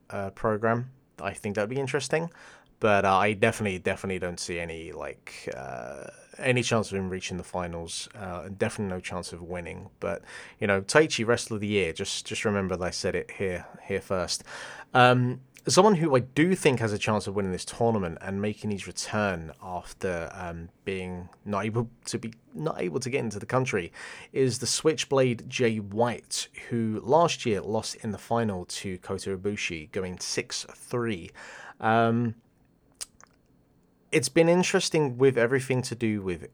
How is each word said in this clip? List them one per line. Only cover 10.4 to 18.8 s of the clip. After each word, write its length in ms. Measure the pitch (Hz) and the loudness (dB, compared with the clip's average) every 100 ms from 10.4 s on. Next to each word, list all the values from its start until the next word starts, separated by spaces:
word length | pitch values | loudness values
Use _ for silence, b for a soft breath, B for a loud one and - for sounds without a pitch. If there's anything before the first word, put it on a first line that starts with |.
| B - | B -4
you 60 | 104 | 2
know, 160 | 98 | 2
Taichi, 440 | 98 151 160 - 113 | 4 4 4 4 2
Wrestler 280 | 117 - | 2 0
of 80 | 110 | -4
the 40 | 104 | 0
Year. 280 | 104 85 | 2 2
Just, 320 | 80 98 - - | 0 -4 -6 -6
just 180 | 110 | -2
remember 320 | 113 101 95 90 | 0 2 0 0
that 80 | |
I 60 | 90 | -2
said 240 | - 95 | -2 -2
it 160 | 87 - | -2 -4
here, 340 | - 98 87 - - | -4 -4 -4 -8 -14
here 200 | - 95 | -6 -4
first. 420 | - 95 85 - B B B B B | -2 -2 -2 -4 B B B B B
Um, 480 | 127 123 127 123 131 - - - | 6 8 8 4 -2 -10 -10 2
someone 280 | 156 208 | 6 8
who 200 | 185 165 | 6 6
I 40 | 127 | 4
do 360 | 127 - 170 | 4 2 4
think 260 | 185 156 123 | 4 4 4
has 120 | 113 | 2
a 60 | 101 | 0
chance 280 | - 107 101 | 0 0 0
of 80 | |
winning 180 | 98 98 | -2 0
this 120 | 90 | -2
tournament 540 | - - 117 110 87 82 | -6 0 0 2 -2 -4
and 220 | 95 98 | -6 -2
making 280 | 104 104 107 | -2 -2 -4
his 160 | 98 | -6